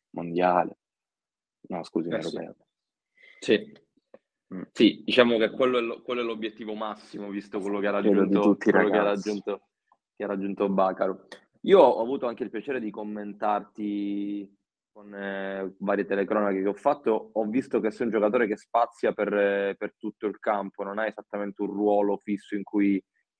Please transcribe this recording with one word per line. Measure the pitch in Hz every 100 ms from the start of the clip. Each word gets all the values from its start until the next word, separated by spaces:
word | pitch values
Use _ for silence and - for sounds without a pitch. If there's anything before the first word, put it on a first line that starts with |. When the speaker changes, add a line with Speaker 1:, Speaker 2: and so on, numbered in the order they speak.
| _
Speaker 1:
mondiale. | - 85 85 90 90 85 - _ _ _ _ _ _ _ _ -
No, | 85
scusi, | 82 - 85
un | 104
Speaker 2:
Eh, |
sì. | 82 85
Speaker 1:
europeo. | 82 - _ _ _ _ _ _ - _
Speaker 2:
Sì. | - 107 - - _ _ _ - _ _ _
Speaker 1:
Mm. | 95 90
Speaker 2:
Sì, | - 107 - -
diciamo | 123 120 113
che | 110
quello | 107 127 123
è |
lo-, | 117 -
quello | - 123
è |
l'obiettivo | 117 110 107 107 107 107
massimo, | 107 104 - - 101
visto | 101 98 107
quello | 98 101
che | 101
ha | 101
Speaker 1:
Credo | 104 98 92
di | 98
Speaker 2:
raggiunto, |
Speaker 1:
tutti | 104 98 107
i |
Speaker 2:
quello | 95 104
che | 104
ha |
Speaker 1:
ragazzi. |
Speaker 2:
raggiunto, | 101 101 104 101 104 98 _ _ _ _ _ -
che |
ha | 101
raggiunto | 101 98 95 101
Bacaro. | 95 95 92 95 92 - - _ _
Io | - 190
ho | 131 110
avuto | 117 135 123
anche | 110
il | 104
piacere | 107 120 127
di | 110
commentarti | 107 104 104 104 101 107 104 101 - 104 104 101 101 101 101 98 _ _ _ _
con, | 104 104
eh, | 101 98 98 98 98 95 -
varie | 98 101 95
telecronache | 98 95 107 104 95
che | 98
ho |
fatto. | 101 143 147 117 110 -
Ho | 110 107
visto | 123 135 117
che | 107
sei | - 120
un |
giocatore | 110 104 123 110
che | 104
spazia | - 117 120 - 113
per, | 98 101
eh, | 101 101 101 98 98
per | 104 -
tutto | 107 - 107
il | 95
campo, | 110 104 98 -
non | 98 104
hai | 107
esattamente | 104 - 104 101 -
un | 101
ruolo | 98 104 104 101 101
fisso | - 101 - 104
in |
cui, | 98 104 101 95 - _ _ _